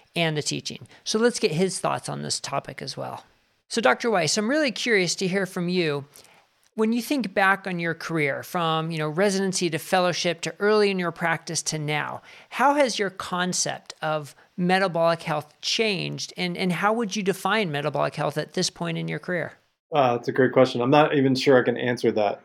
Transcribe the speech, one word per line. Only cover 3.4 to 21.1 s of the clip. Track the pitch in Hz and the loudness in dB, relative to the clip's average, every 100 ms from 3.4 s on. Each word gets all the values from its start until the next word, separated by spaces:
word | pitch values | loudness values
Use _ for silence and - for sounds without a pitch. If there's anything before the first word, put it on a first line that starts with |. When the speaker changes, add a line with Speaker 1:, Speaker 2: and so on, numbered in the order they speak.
| _ _ - | _ _ -8
Speaker 1:
So, | 233 | 0
Doctor | 254 240 240 | 2 2 2
Weiss, | 196 156 214 | 0 2 0
I'm | 214 | 0
really | 302 285 | 0 0
curious | - 247 202 170 - | -2 0 2 2 -2
to | 190 | -2
hear | 196 | -2
from | 185 190 175 | -4 -4 -2
you. | 180 160 143 139 - - - _ _ _ | 0 0 -2 -6 -20 -20 -20 _ _ _
When | - 220 | -2 0
you | 240 | 0
think | - 294 196 | -2 -2 -2
back | 202 196 190 190 | 2 4 2 -2
on | 175 | -4
your | 170 | -4
career | 160 - 165 143 127 | -4 -4 0 0 -2
from, | 123 180 165 160 160 | -6 -2 0 0 -2
you | 160 | -4
know, | 156 | -2
residency | 151 208 190 190 180 175 | 2 2 2 0 0 -2
to | 151 | -2
fellowship | - 185 180 - 175 165 | 0 2 2 0 -2 -2
to | 160 - | -6 -2
early | 202 214 202 | 2 4 2
in | 190 | 0
your | 175 | -4
practice | - 170 160 - 156 | -2 -2 -2 -4 -6
to | - 156 | -4 -4
now, | 151 147 131 139 - - - | -2 -2 -4 -8 -14 -20 -10
how | - 269 285 | 2 4 4
has | 254 202 | 2 0
your | 196 | -4
concept | - - 180 180 170 147 131 - - | -6 -6 -2 -2 -2 -2 -6 -12 -8
of | 156 156 143 - _ - | -4 -4 -6 -18 _ -2
metabolic | 180 185 190 165 165 165 | 2 2 2 2 2 2
health | 170 151 - - | -2 -4 -4 -8
changed, | - - 220 180 147 143 - - | -4 0 0 -2 -4 -6 -10 -6
and, | 180 175 | -4 -2
and | 185 | 0
how | 165 202 | 2 0
would | 226 220 | 0 -2
you | 214 | -2
define | 190 185 190 220 185 | -2 -2 0 0 0
metabolic | 143 147 143 147 | -2 -2 -2 -2
health | - 151 151 | -2 -4 -2
at | - | -4
this | - - | -2 -4
point | - 170 165 | -4 -6 -6
in | 165 | -6
your | 156 | -8
career? | - 175 139 - _ _ - | -6 -6 -6 -10 _ _ -2
Speaker 2:
Uh, | 151 127 120 | 2 4 2
that's | - | 0
a | |
great | - 123 | 2 4
question. | 131 131 123 | 6 4 4
I'm | 127 | 4
not | 147 151 | 6 6